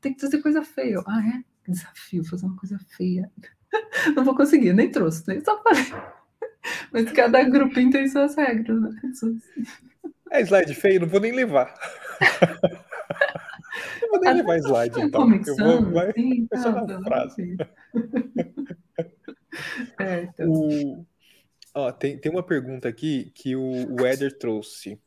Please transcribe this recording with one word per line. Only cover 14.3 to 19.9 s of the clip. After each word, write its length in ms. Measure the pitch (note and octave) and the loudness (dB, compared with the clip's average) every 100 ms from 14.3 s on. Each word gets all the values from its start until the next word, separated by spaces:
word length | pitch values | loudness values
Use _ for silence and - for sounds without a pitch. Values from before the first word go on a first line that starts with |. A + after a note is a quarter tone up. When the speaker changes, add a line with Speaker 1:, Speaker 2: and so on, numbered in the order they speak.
Speaker 1:
Às 60 | F4+ | 2
Speaker 2:
levar 140 | G#3 | 2
Speaker 1:
vezes 120 | E3+ C#3 | 0 2
Speaker 2:
slide, 320 | B2 A#2+ A#2 | 2 2 0
Speaker 1:
eu 60 | D4 | -2
Speaker 2:
então. 140 | C4+ A#3+ | 4 6
Speaker 1:
tô 60 | G3 - | 4 2
Speaker 2:
Eu 60 | G#4 | 0
vou, 240 | G#3+ B3 | 4 4
Speaker 1:
mixando, 100 | G#3 | 2
Speaker 2:
vai, 180 | E3+ F#3 | 0 0
Speaker 1:
assim, 360 | A3 B3+ B3+ A#3 | 0 0 0 -2
Speaker 2:
vai 120 | A#3 | -2
só 100 | A#3+ | -2
Speaker 1:
tá, 140 | G#3 G#3 | -2 -4
Speaker 2:
na 160 | F#3 | -6
frase. 400 | G3 B2+ - - | -4 -2 -4 -8
Speaker 1:
assim. 140 | F3+ F3+ - _ _ | -10 -8 -10 _ _
<laughs> 840 | A#3 A3+ C4 - - - - C#4 F3 _ - E3 _ - - _ - - - A#3 | -6 -4 -6 -6 -6 -8 -8 -12 -12 _ -10 -10 _ -20 -20 _ -16 -12 -12 -14